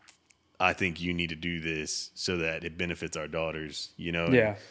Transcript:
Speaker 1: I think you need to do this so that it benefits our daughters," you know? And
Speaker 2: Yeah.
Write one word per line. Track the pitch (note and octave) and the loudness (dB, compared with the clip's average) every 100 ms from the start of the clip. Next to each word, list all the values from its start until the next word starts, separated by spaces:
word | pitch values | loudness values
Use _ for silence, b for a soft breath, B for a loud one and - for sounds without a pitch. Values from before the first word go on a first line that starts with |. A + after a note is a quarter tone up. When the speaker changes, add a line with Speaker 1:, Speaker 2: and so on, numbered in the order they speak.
| - - _ _ _ - | -20 -20 _ _ _ 2
Speaker 1:
I | F2+ | 2
think | E2 F#2+ D#2 | 4 0 0
you | F2 | 0
need | F2 E2+ | 0 -2
to | D#2+ | -2
do | F2 E2+ | -4 -2
this | E2 D#2 D2+ - - - | -2 -2 -2 -4 -6 -4
so | - F2 | 0 0
that | D#2+ D#2+ F2 | 0 -2 -4
it | E2 | -4
benefits | F2 E2 D#2+ E2 | -4 -2 -4 -4
our | D2+ | -4
daughters," | D#2+ D#2+ D#2 D2+ C#2+ - - | -2 -2 -2 -6 -8 -10 -6
you | E2+ | -2
know? | E2+ E2+ | 0 6
And | B2 | 6
Speaker 2:
Yeah. | G#2+ G2+ B | 6 2 B